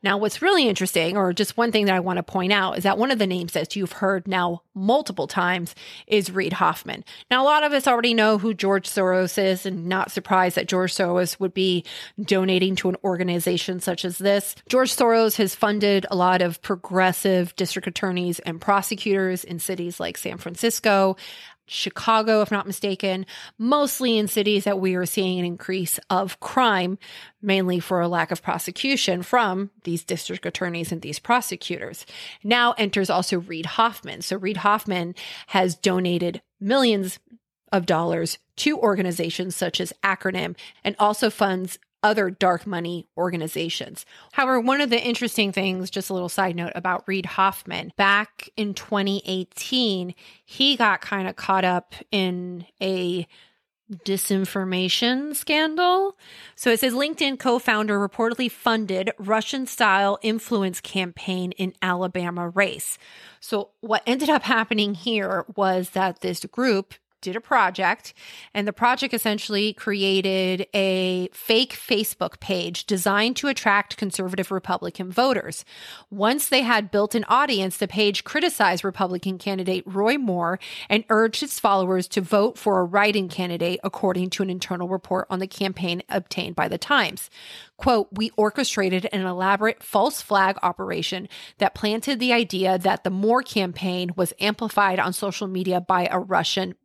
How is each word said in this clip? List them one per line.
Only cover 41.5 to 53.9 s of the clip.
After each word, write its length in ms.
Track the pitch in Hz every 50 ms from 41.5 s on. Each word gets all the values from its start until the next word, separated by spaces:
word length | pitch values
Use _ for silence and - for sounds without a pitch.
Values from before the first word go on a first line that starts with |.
| 185 185 185 180 - - _ _ _ _ -
other 260 | 214 208 220 202 185
dark 380 | 190 _ 208 185 180 170 - 202
money 400 | 196 170 170 170 175 170 165 _ _ -
organizations. 880 | 175 185 175 170 156 156 - 156 165 165 - - - - - - - _ - - - _
However, 280 | - - 277 254 262 247
one 220 | 226 247 269 285
of 100 | 294 254
the 120 | 240 233 -
interesting 480 | 247 240 - 247 226 - - 214 196
things, 380 | 185 196 190 190 185 185 185 185
just 220 | - 202 190 -
a 20 | 196
little 160 | 185 180 175
side 260 | - - 196 185 170
note 160 | 175 170 170 -
about 280 | - 175 185 180 185 - -
Reid 180 | 190 196 180
Hoffman, 640 | - - - 190 196 190 - - - - 170 - - - -
back 520 | 202 196 202 202 214 - _ - - - _
in 200 | - 214 208 190
twenty 480 | - - - 214 202 196 196 196 196 -
eighteen, 880 | - 185 185 180 _ _ - - - 262 254 247 220 196 185 180 180 180 _ - - - _ _
he 320 | _ - - 269 277 285 -
got 240 | 240 214 190 -
kinda 320 | - - 208 196 190 185 -
caught 320 | - - - 190 190 185
up 300 | 180 180 180 - _ - - - _
in 560 | - 202 190 185 180 180 180 180 180 175 175 _ _ _
a 480 | 196 190 190 185 180 175 180 185 165 _ _ - - _ _ _ _ _ _ _ _ _